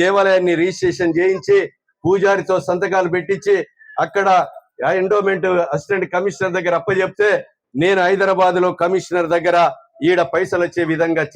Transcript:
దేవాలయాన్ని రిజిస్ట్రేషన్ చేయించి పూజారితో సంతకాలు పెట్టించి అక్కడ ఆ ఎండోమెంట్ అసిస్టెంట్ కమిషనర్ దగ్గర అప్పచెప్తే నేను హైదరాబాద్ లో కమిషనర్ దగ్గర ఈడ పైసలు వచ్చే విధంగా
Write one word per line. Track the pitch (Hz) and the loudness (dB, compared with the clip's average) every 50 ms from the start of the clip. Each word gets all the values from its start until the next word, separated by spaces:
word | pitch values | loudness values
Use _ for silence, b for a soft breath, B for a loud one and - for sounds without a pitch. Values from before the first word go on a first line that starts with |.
దేవాలయాన్ని | 170 185 196 202 196 196 190 185 180 175 170 | 0 2 2 2 2 4 2 2 2 2 0
రిజిస్ట్రేషన్ | 160 170 185 180 - 190 180 170 - 185 170 156 165 | 0 0 -2 -2 -2 -2 -2 -2 0 -2 -2 0 0
చేయించి | 180 190 190 185 - - 202 196 175 143 - _ _ _ _ _ - | 0 0 0 -2 0 2 2 2 2 0 -6 _ _ _ _ _ -2
పూజారితో | 160 190 196 175 196 196 190 165 185 185 180 | 0 0 2 2 2 2 0 0 -2 -2 -2
సంతకాలు | - - 180 180 190 190 180 190 185 175 | -2 -2 -4 -2 -2 -2 0 -2 0 0
పెట్టించి | 170 180 165 151 196 190 - 202 202 185 151 - B B B B B - | -2 -4 -2 -4 -4 -4 0 0 0 0 0 -6 B B B B B -4
అక్కడ | 156 165 - 202 196 196 185 180 156 - - - - _ _ - 123 147 | -4 -2 -2 0 2 4 4 2 2 0 -6 -16 -20 _ _ -4 -2 -2
ఆ | |
ఎండోమెంట్ | 175 185 185 190 208 208 196 196 190 180 160 | 0 0 0 0 0 0 0 0 -2 0 0
అసిస్టెంట్ | 185 180 175 170 139 143 156 - - 202 190 185 - - | 0 0 0 0 -2 -4 -6 -4 -4 -4 -4 -2 -2 -4
కమిషనర్ | 180 190 202 - - 190 185 175 185 | -4 -2 -4 -4 -4 -4 -4 -2 -2
దగ్గర | 175 180 175 | -2 -2 -2
అప్పచెప్తే | 165 - 214 196 190 185 185 190 - 208 208 190 151 - - _ _ _ _ - | -2 -2 -2 -2 -2 -2 -2 -2 0 0 2 2 0 -2 -8 _ _ _ _ -4
నేను | 127 160 185 196 190 | -2 0 2 2 2
హైదరాబాద్ | 180 180 196 185 196 196 190 180 185 180 180 180 180 | 2 2 2 2 2 0 2 2 2 2 2 2 0
లో | 180 170 - 170 | 0 0 0 0
కమిషనర్ | 175 190 185 170 - 170 180 170 160 | 0 0 -2 -2 -2 -2 -2 0 0
దగ్గర | 170 170 156 175 175 175 170 151 - - - _ _ - 139 | 0 0 2 2 2 4 2 2 0 -4 -12 _ _ -2 0
ఈడ | 165 180 175 | 0 2 2
పైసలు | 170 170 - 165 185 185 196 175 175 | 0 0 0 -2 -2 0 0 -2 -2
వచ్చే | 170 - 175 170 | -2 -2 -2 -2
విధంగా | 156 165 156 165 165 165 160 156 147 - | -2 0 0 0 0 0 -2 -2 -2 -2